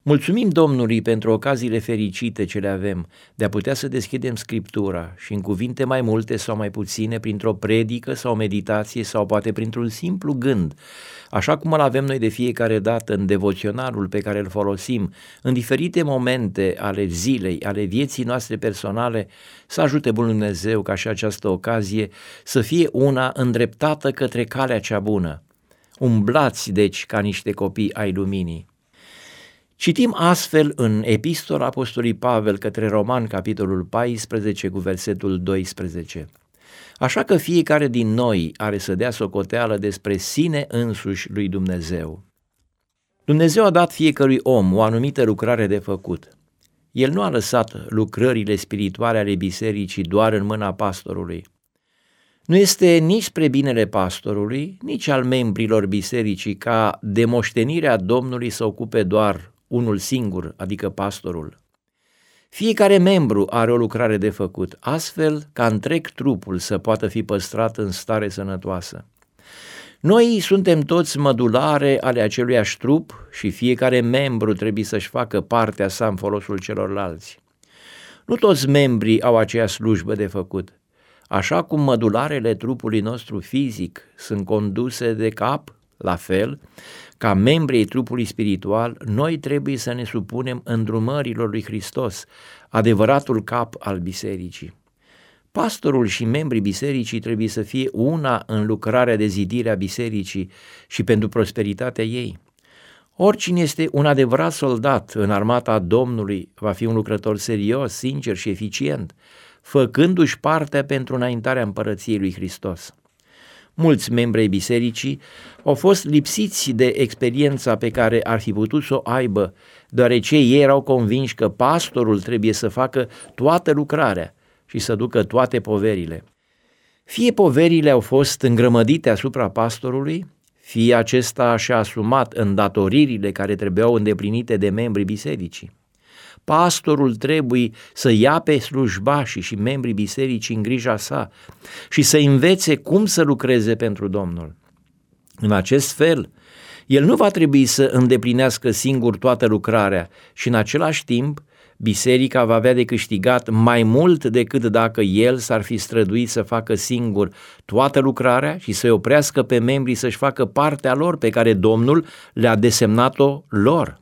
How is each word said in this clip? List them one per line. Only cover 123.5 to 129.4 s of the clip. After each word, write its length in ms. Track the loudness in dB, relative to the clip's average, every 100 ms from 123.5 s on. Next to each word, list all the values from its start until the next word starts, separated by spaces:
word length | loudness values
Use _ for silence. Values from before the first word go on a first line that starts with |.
| 2 2
lucrarea 600 | 0 0 0 0 -2 -6 _ _ _ _
și 140 | -6
să 160 | -4 -2
ducă 280 | 0 0
toate 360 | 2 0 0 -2
poverile. 640 | -2 0 0 -2 -6 -10 -16 _ _ _ _ _ _ _
Fie 280 | _ 0 0
poverile 580 | 4 4 6 6 6 6
au 100 | 4
fost 420 | 4 2 2 2
îngrămădite 680 | 2 4 6 6 4 4 2
asupra 400 | 0 -2 -2